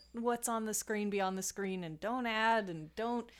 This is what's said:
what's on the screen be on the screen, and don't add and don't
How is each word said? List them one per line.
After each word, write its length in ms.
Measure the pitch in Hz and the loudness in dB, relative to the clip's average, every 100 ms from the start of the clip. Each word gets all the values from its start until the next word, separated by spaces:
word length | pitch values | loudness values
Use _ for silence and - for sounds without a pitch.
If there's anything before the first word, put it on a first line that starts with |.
| - | -10
what's 360 | 233 233 240 240 | -4 0 0 0
on 160 | 226 | 0
the 100 | 220 | 0
screen 340 | 208 - 214 208 | -2 -2 0 2
be 100 | 202 | 2
on 160 | 190 190 | 0 0
the 60 | |
screen, 420 | 185 - 196 185 | -4 -2 -2 -2
and 160 | 170 156 | -4 -4
don't 260 | 208 254 233 | -2 -2 0
add 420 | 220 220 226 196 | 2 6 4 2
and 240 | 165 156 - | -6 -8 -4
don't 340 | 233 240 233 - | 0 0 -2 -12